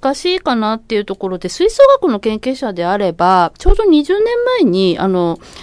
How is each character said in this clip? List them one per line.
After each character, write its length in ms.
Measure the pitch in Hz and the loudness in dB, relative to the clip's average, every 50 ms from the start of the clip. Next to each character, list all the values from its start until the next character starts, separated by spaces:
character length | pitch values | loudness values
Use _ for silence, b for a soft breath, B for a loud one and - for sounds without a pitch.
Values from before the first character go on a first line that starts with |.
か 160 | - 269 277 | -4 -4 -4
し 80 | - - | -2 -4
い 160 | 359 359 381 | -4 -4 -2
か 160 | - 330 247 | -2 -2 -2
な 220 | 226 214 214 220 226 | -2 -2 -4 -4 -6
っ 20 | |
て 160 | 226 - 226 | -6 -6 -6
い 20 | 208 | -4
う 60 | 208 | -4
と 100 | - 196 | -6 -8
こ 140 | - - 190 | -8 -8 -8
ろ 100 | 185 170 | -8 -8
で、 100 | - 180 | -8 -10
吹 220 | - - 349 440 | -4 -2 -2 0
奏 140 | - - 554 | 4 4 6
楽 260 | 539 554 539 - 320 | 6 6 4 2 0
の 80 | 226 196 | -2 -2
研 220 | - 226 214 214 | -2 -4 -6 -4
究 160 | - 254 269 | -4 -6 -6
者 160 | 254 277 220 | -4 -6 -6
で 120 | 190 170 170 | -6 -4 -2
あ 140 | 175 196 202 | -2 -2 0
れ 140 | 202 180 | -2 -2
ば、 400 | 160 - 175 180 190 180 170 165 - - | -2 0 2 4 4 4 2 0 -2 0
ち 100 | - 349 | 2 2
ょ 40 | 427 | 4
う 20 | |
ど 80 | 427 440 | 4 4
二 180 | 392 311 302 | 4 4 2
十 120 | 285 302 370 | 2 0 0
年 100 | 415 440 466 480 480 480 508 508 480 | 0 0 0 0 -2 -2 0 0 0
前 60 | 339 | 0
に、 340 | 214 175 190 190 180 165 - | 0 2 2 0 0 0 0
あ 80 | - | -2
の、 320 | 190 190 180 175 170 165 B B B B B | -2 0 0 0 -2 -4 B B B B B